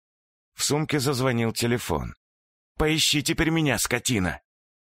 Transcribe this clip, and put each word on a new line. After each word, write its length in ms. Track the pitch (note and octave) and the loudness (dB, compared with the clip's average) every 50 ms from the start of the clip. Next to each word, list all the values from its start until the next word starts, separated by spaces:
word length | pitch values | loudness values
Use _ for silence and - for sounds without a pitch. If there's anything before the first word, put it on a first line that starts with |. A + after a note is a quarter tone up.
| _ _ _ _ _ _ _ _ _ _ _ | _ _ _ _ _ _ _ _ _ _ _
В 80 | - - | -6 -2
сумке 360 | - C#3 D3 D#3 - - D3+ | -2 0 0 0 0 -2 -2
зазвонил 540 | A#2+ C#3+ C#3+ A#2 C3 C3+ A#2+ A#2 A#2 A2+ G#2 | 0 0 0 0 0 0 2 2 0 0 0
телефон. 600 | - A#2 A#2+ A#2+ A#2+ - - F2 C#2+ B1 A1+ - - _ _ _ _ _ _ _ _ _ _ _ - | 0 0 0 0 0 -2 -2 -4 -4 -4 -6 -12 -16 _ _ _ _ _ _ _ _ _ _ _ -2
«Поищи 440 | D#3 D#3 D#3 D#3 - - - D3+ | 0 2 2 2 2 2 2 0
теперь 280 | C#3 - E3+ - E3 D#3 | 0 0 0 0 2 2
меня, 280 | D#3+ E3 D#3 C#3+ B2 G2+ | 2 2 2 2 2 0
скотина!» 640 | - - A#2+ A#2+ - - B2+ G#2 F2+ E2+ D#2 - - _ _ _ _ _ _ _ _ | 0 -2 -2 -2 0 0 0 0 0 0 -2 -6 -10 _ _ _ _ _ _ _ _